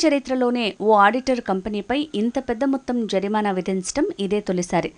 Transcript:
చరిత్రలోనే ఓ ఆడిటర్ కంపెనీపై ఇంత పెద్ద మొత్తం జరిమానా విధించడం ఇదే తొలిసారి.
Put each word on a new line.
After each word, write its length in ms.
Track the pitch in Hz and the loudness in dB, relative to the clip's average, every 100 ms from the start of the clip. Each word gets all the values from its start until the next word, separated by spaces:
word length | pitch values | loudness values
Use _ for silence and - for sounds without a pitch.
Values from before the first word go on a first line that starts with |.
| 320 | 4
చరిత్రలోనే 680 | 285 262 262 247 240 214 - | 2 0 0 0 0 -2 0
ఓ 120 | 208 | 4
ఆడిటర్ 480 | 214 202 247 262 247 | 6 6 4 -2 -2
కంపెనీపై 680 | 226 190 214 208 196 269 294 | -2 -4 -2 -6 -2 -4 -2
ఇంత 240 | 202 233 262 | -2 0 -2
పెద్ద 260 | 262 233 | -4 -2
మొత్తం 420 | 277 269 - 247 208 | 0 0 -2 -4 0
జరిమానా 440 | 190 202 214 208 | -2 0 0 0
విధించడం 560 | 185 180 190 180 - 392 - | -2 -2 -4 -2 -2 -2 -2
ఇదే 200 | 196 208 | -2 -2
తొలిసారి. 520 | 202 180 180 170 160 | -2 -2 0 -2 -2